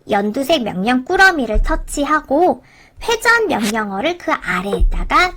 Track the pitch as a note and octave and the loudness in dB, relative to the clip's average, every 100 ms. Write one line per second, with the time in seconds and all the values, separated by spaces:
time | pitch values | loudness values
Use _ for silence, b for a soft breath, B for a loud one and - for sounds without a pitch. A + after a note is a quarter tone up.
0 | - G#3 G#3 B3 C4+ D#4+ G#3 F3 G#3+ B3+ | -4 -2 0 -2 0 0 -2 -4 0 0
1 | C4 F#4+ F#4+ E4 A3 G#3+ B3+ D#4+ - D4 | 0 4 4 4 0 0 2 0 -4 -4
2 | C#4+ D4+ C#4+ C#4 F#4 - B B B B | 0 0 0 2 2 0 B B B B
3 | - A4+ A#4 A#4 G4+ G3+ G#3+ A3 G#3 G3 | -4 0 2 2 2 0 -2 -2 -4 -4
4 | D4+ F4 - - - F3+ G3 F#3+ - - | -4 -4 -4 -6 -4 -6 -2 0 0 0
5 | - D#4+ F4+ | 0 2 2